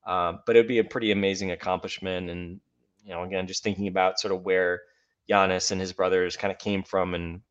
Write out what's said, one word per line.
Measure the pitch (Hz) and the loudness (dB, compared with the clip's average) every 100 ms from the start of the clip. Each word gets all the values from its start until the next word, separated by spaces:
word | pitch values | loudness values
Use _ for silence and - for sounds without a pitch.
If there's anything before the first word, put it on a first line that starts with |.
uh, | - 90 87 87 - | -2 0 0 -2 6
but | 117 | 6
it | |
would | 117 | 6
be | 120 | 2
a | |
pretty | 101 127 110 | 0 0 0
amazing | 101 98 95 98 | 2 2 0 -4
accomplishment. | 87 - 92 95 - 95 92 90 | -4 -2 -2 -4 -8 -6 -6 -6
And, | 87 87 92 _ _ _ _ | -8 -10 -12 _ _ _ _
you | 101 | -12
know, | 87 | -8
again, | 90 95 92 | -4 -4 -4
just | 95 | -4
thinking | - 98 101 | -4 -2 -2
about | 92 92 92 | 2 2 2
sort | 104 | -4
of | 95 | -4
where | 90 92 90 90 - _ _ _ - | 0 2 2 -2 -8 _ _ _ 0
Giannis | 101 95 92 - | 4 4 2 0
and | 95 | -2
his | 95 | -4
brothers | 90 92 92 90 - | -2 2 2 0 -2
kind | 101 | -4
of | 95 | -4
came | 107 101 | -2 -2
from | 95 95 90 | -2 -2 0
and | 87 85 87 _ | -2 -6 -10 _